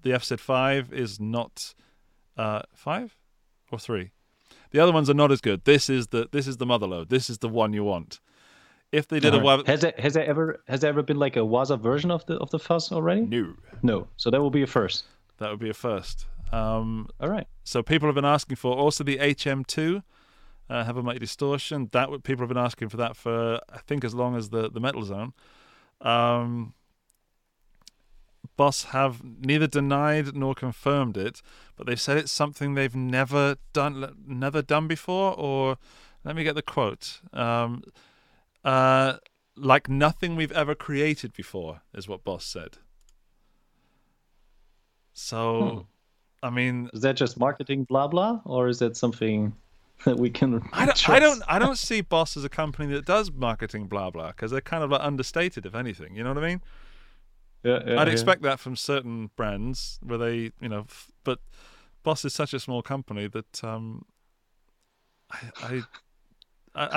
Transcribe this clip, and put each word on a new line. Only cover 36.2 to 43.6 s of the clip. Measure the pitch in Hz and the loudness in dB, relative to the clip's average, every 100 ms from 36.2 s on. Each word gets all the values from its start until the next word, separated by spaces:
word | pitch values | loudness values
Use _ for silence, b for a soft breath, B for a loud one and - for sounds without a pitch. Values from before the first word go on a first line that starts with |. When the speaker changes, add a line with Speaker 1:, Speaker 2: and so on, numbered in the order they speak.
| - | -8
Speaker 1:
let | 160 | -2
me | |
get | 156 151 | -2 -2
the | |
quote. | - - 110 - - - - | -2 0 0 -2 -12 -14 -12
Um, | - 117 117 117 120 - _ b b b b b _ 139 | -4 0 0 0 -4 -12 _ b b b b b _ 2
uh, | 131 131 131 135 127 _ _ _ - | 4 6 6 4 -2 _ _ _ -6
"Like | 135 139 - | 6 6 6
nothing | 135 147 - 180 165 | 2 2 2 -4 -2
we've | 156 | -2
ever | 165 147 147 | 0 0 -2
created | - 139 151 147 120 | -4 0 0 0 -6
before," | - 90 95 82 78 _ | -12 -12 -10 -10 -12 _
is | - 95 | -16 -12
what | 95 - | -10 -8
Boss | 87 - | -8 -8
said. | 110 - - _ _ _ _ _ _ _ _ | -12 -14 -20 _ _ _ _ _ _ _ _